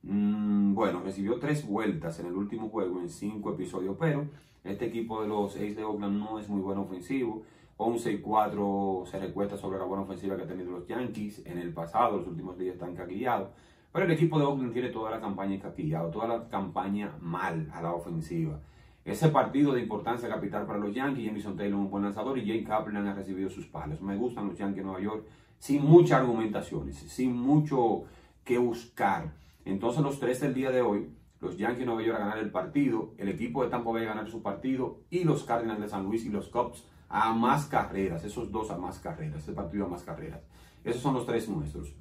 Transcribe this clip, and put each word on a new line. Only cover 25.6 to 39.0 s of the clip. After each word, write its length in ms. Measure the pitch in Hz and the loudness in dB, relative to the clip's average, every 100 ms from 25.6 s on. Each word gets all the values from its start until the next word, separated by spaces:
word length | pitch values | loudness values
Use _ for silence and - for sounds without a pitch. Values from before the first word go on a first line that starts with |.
| - 143 | 0 4
muchas 360 | 143 170 151 139 | 12 12 12 6
argumentaciones, 800 | 123 113 107 101 - - - - | 4 2 0 -2 -4 -6 -6 -10
sin 360 | - - 127 | -12 -2 0
mucho 680 | 120 127 151 147 131 117 101 - - - _ | 2 6 6 6 4 4 2 -4 -18 -20 _
que 160 | - 120 | 0 2
buscar. 760 | 123 - - - 170 85 80 - - _ - | 2 0 -10 0 0 2 -4 -12 -20 _ -6
Entonces 380 | 98 117 131 | -2 0 2
los 160 | 139 - | 0 2
tres 220 | 127 127 | 0 0
del 120 | 139 | 0
día 160 | 127 135 | 0 2
de 120 | 127 | 4
hoy, 280 | 117 101 - - - _ | 4 2 -2 -12 -20 _
los 180 | 92 90 | -8 -2
Yankees 220 | 107 120 | -2 -2
de 60 | 123 | -2
Nueva 180 | 113 | 0
York 160 | 113 107 | 0 0
a 60 | 104 | -2
ganar 120 | 107 | -4
el 140 | 104 | -4
partido, 640 | - 92 143 135 113 - - | -4 -2 2 2 2 -2 -6
el 120 | 98 | -4
equipo 340 | 85 117 123 | -2 -2 0
de 80 | 123 | 0
Tampa 180 | 120 117 | 0 0
Bay 140 | 113 | -2
a 60 | 113 | -2
ganar 200 | 107 107 | -4 -6
su 140 | - | -6
partido 560 | 104 98 131 131 131 - - | -6 -4 -2 0 -2 -6 -4
y 140 | 175 | 2
los 200 | 165 - - | 4 2 2
Cardinals 340 | 117 117 104 | 0 0 -2
de 100 | 104 | -4
San 140 | 101 | -4
Luis 220 | 95 113 113 | 0 -2 0
y 40 | |
los 200 | 101 92 | -4 -2
Cubs 360 | 95 98 - - - - | -2 -2 -4 -20 -20 -6
a 260 | 101 113 | 2 2
más 320 | 113 120 147 143 | 4 4 4 4
carreras, 580 | 123 101 98 95 82 | 0 0 0 0 -2
esos 280 | 107 120 110 | -4 -6 -4
dos 180 | 110 107 | -2 -4
a 80 | 98 | -4
más 220 | 90 | -6
carreras, 420 | - | -6